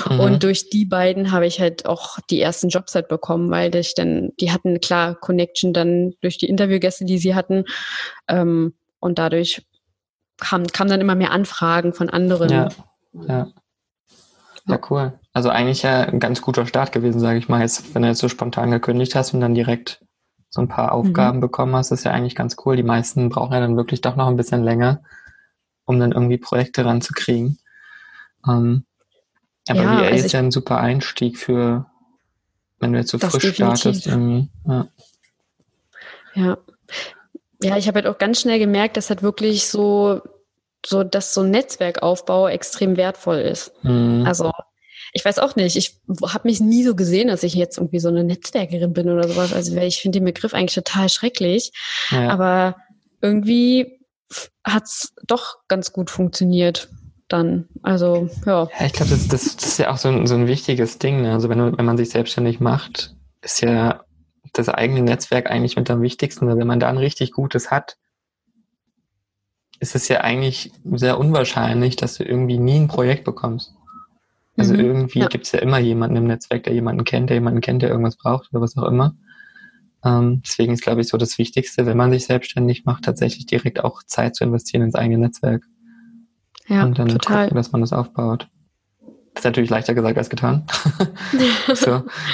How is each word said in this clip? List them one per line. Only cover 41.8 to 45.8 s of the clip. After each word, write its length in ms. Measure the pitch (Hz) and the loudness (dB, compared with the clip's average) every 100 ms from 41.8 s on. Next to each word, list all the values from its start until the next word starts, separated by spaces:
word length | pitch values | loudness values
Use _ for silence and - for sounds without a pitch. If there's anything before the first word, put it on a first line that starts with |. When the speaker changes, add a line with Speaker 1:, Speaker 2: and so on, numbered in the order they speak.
| 180 - 170 180 - 185 190 | -4 -2 0 0 0 2 2
Speaker 2:
extrem 480 | 170 - - 190 180 | 0 -6 -2 0 2
wertvoll 420 | 185 - 175 156 | 0 -2 -2 -2
ist. 340 | - 170 - - | -2 -4 -8 -6
Speaker 1:
Mhm. 420 | 131 120 117 120 120 | 0 2 4 2 2
Speaker 2:
Also, 260 | 175 160 - - _ _ - - | 0 -2 -4 -12 _ _ -20 -10
ich 140 | - 202 | -4 -2
weiß 140 | - | 0
auch 160 | 277 226 | 0 0
nicht, 180 | 180 | 0
ich 240 | 170 | 0